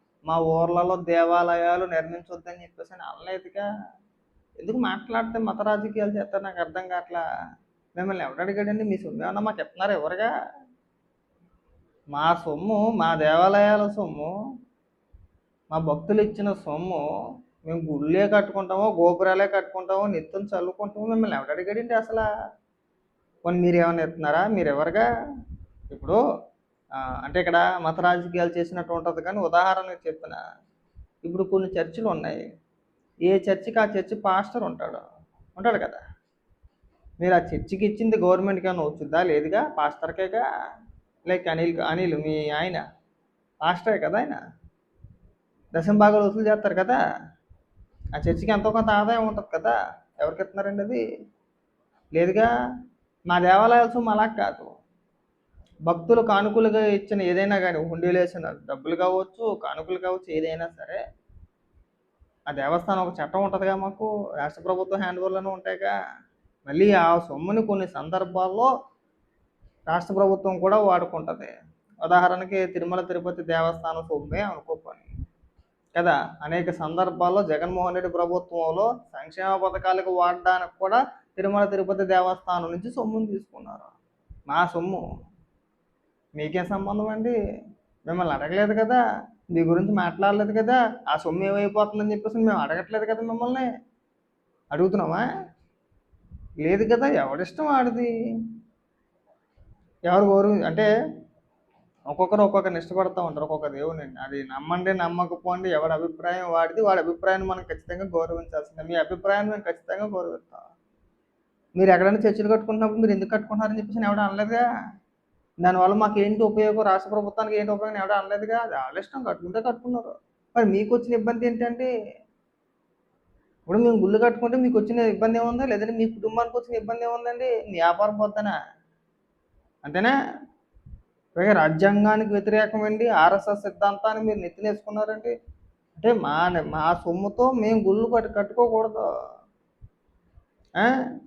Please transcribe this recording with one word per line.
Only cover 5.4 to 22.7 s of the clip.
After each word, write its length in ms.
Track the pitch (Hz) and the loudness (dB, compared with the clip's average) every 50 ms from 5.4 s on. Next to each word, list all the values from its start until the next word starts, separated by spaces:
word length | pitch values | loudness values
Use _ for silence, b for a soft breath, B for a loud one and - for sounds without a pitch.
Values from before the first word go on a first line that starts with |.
| 220 208 190 - | -4 -4 -4 -2
రాజకీయాలు 500 | 208 214 214 202 208 214 208 214 208 208 | 0 0 0 0 -2 -4 -4 -4 -2 -2
చేస్తారు 320 | 208 202 196 202 - 196 196 | -2 -4 -4 -4 -6 -6 -6
నాకు 160 | 190 180 175 | -6 -6 -6
అర్థం 280 | 170 165 - 185 185 185 | -6 -6 -6 -10 -10 -6
కావట్లా. 680 | 180 175 175 175 175 170 165 160 - - - - - _ _ _ _ _ _ _ - 175 | -6 -8 -8 -6 -6 -6 -6 -6 -6 -8 -10 -12 -16 _ _ _ _ _ _ _ -8 -6
మిమ్మల్ని 260 | 185 196 190 180 151 | -6 -4 -4 -4 -6
ఎవడు 180 | 135 131 147 | -6 -6 -6
అడిగాడండి? 420 | 180 196 196 208 208 208 208 220 220 | -4 -4 -2 -2 -2 -2 -2 -2 -2
మీ 140 | 208 196 185 | -2 -2 -4
సొమ్ము 260 | 185 160 151 151 165 | -4 -8 -8 -8 -6
ఏమన్నా 180 | 175 190 202 | -6 -4 -2
మాకు 200 | 208 214 214 214 | -2 -4 -4 -6
ఇస్తున్నారు? 300 | - - - 180 190 208 | -8 -10 -6 -4 -2 0
ఎవరుగా? 600 | 202 165 147 160 180 185 220 233 294 269 - - - 277 - _ _ _ _ _ _ _ _ _ _ _ _ _ _ _ _ _ _ _ _ _ _ _ _ _ _ _ _ 147 | 0 0 -2 -4 -4 -2 -2 -2 -2 -4 -6 -10 -14 -18 -20 _ _ _ _ _ _ _ _ _ _ _ _ _ _ _ _ _ _ _ _ _ _ _ _ _ _ _ _ -10
మా 260 | 143 143 156 165 170 170 - | -4 0 2 2 2 2 0
సొమ్ము, 460 | 165 147 151 180 214 220 202 208 226 226 | -6 -6 -4 -2 -2 0 2 2 2 2
మా 200 | 196 165 165 165 | 2 2 0 2
దేవాలయాల 760 | 156 151 151 156 165 180 196 202 202 208 208 214 208 208 208 | 2 4 4 6 6 6 6 6 6 6 6 4 4 2 0
సొమ్ము, 680 | 208 214 196 165 151 147 147 160 185 202 220 269 262 233 - _ _ _ _ _ _ _ _ _ _ - _ _ _ _ _ _ _ _ _ - | -2 -4 -6 -6 -6 -8 -8 -8 -8 -8 -10 -12 -14 -16 -20 _ _ _ _ _ _ _ _ _ _ -20 _ _ _ _ _ _ _ _ _ -6
మా 60 | 156 160 | -6 -4
భక్తులు 440 | 160 156 147 156 - - 208 214 | 0 0 -2 -2 0 0 2 2
ఇచ్చిన 320 | 208 208 - - 202 202 190 | 2 2 0 -4 -2 -2 -2
సొమ్ము, 920 | 190 - 165 147 156 175 185 180 151 143 151 175 202 226 - 262 - - _ _ _ - | -4 -6 -8 -6 -6 -4 -4 -4 -4 -4 -4 -4 -6 -6 -8 -12 -16 -20 _ _ _ -10
మేము 160 | 160 165 165 | -8 -6 -6
గుళ్ళే 480 | 165 151 147 139 143 156 170 190 202 202 | -4 -4 -4 -2 0 2 2 4 4 4
కట్టుకుంటామో, 600 | 208 208 196 202 196 196 190 180 190 190 208 220 | 4 4 2 2 -2 -6 -4 -2 0 0 0 2
గోపురాలే 580 | 196 170 170 175 175 175 190 190 185 190 202 196 | 4 4 4 4 6 4 2 2 4 4 2 2
కట్టుకుంటామో, 600 | 196 190 190 - - 185 180 175 190 196 208 202 | 0 -2 -2 -4 -8 -8 -4 -2 -2 0 0 -2
నిత్యం 340 | 190 160 156 - - 196 | -2 -4 -6 -8 -10 -10
చల్లుకుంటామో, 640 | 202 208 202 180 180 185 185 - 208 202 - 208 214 | -8 -6 -4 -4 -4 -4 -6 -6 -8 -10 -8 -8 -4
మిమ్మల్ని 320 | 220 226 226 220 202 160 135 | -2 0 0 0 0 -2 -4
ఎవడు 140 | 135 143 | -4 -4
అడిగాడండి 420 | 151 175 180 196 208 226 240 233 233 | -6 -6 -4 -4 -4 -6 -4 -2 0
అసలు? 680 | 220 220 220 226 220 220 214 208 214 - - - _ _ _ | -2 0 0 -2 -2 -2 -2 -2 -4 -8 -12 -14 _ _ _